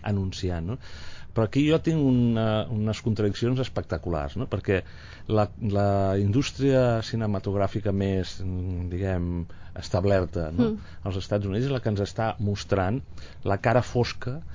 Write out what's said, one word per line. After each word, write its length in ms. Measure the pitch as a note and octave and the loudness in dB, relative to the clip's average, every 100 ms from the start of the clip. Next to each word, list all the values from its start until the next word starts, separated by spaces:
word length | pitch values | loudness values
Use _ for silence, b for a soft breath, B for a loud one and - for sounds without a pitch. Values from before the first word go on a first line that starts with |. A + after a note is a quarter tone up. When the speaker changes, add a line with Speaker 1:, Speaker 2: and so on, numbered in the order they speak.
Speaker 1:
anunciant, 600 | G#2+ G2+ F#2 - F#2 E2+ E2+ | -2 0 -2 -2 -2 -2 -4
no? 100 | C3 B B B B B | -6 B B B B B
Però 120 | A#2 A2 | 0 2
aquí 200 | C#3 D3 | 2 4
jo 100 | D#3+ | 2
tinc 180 | E3 D#3+ | 2 2
una, 680 | C3+ B2 A#2+ A2+ A2 G#2+ G#2 | 4 4 4 2 2 0 0
unes 320 | G#2+ A2 G#2 | 0 0 0
contradiccions 580 | A2+ G#2+ G#2 - A#2 B2+ | 0 2 2 2 0 0
espectaculars, 800 | B2+ - - D#2+ F2 D#2 C#2+ G#2 | -2 -4 -2 -4 -2 -2 -2 -4
no? 80 | C3+ | -4
Perquè 360 | G2 - F#2 - B B B B | -2 2 0 0 B B B B
la, 220 | A2 G2 - | 2 2 0
la 560 | A2 G2+ G2+ G2 F#2+ G2 | 0 2 4 4 4 4
indústria 840 | G2+ B2 - - C#3 C3 B2 A2+ | 4 2 0 2 4 6 4 2
cinematogràfica 880 | - A2+ G#2+ G2 G2+ G2+ G2 G#2+ G2+ | 0 -2 0 0 0 2 2 0 0
més, 500 | G2 G2 F#2+ F2 - | 2 2 2 0 -4
mm, 460 | F#2 F2+ F#2 F2+ F2 | -4 -4 -2 -2 -2
diguem, 560 | F2+ G2 F2+ F2 F2 E2+ B B - | -2 0 0 0 -2 -4 B B -10
establerta, 760 | - F#2 G2 F#2+ E2+ E2+ D#2+ | -2 0 4 2 2 -2 -2
no?, 180 | F2 A3+ | 2 2
Speaker 2:
Mm. 60 | A3 B B | 0 B B
Speaker 1:
als 140 | G2 F#2+ | -4 -4
Estats 280 | - G#2 G2+ | -2 -2 0
Units 200 | G2+ C#3 | 0 0
és 60 | |
la 80 | B2+ | -2
que 80 | A2+ | 0
ens 100 | G2+ | 0
està 340 | G2 - A2 - | -2 -2 -2 -2
mostrant 640 | G2+ G2+ - F#2+ F#2 C3 - B B B | -2 -2 0 0 2 -2 -6 B B B
la 140 | G2 G2+ | -2 0
cara 240 | A#2 A#2+ | 4 4
fosca, 600 | - B2 A#2 - B2 D3 - | 4 0 0 -2 -6 -6 -10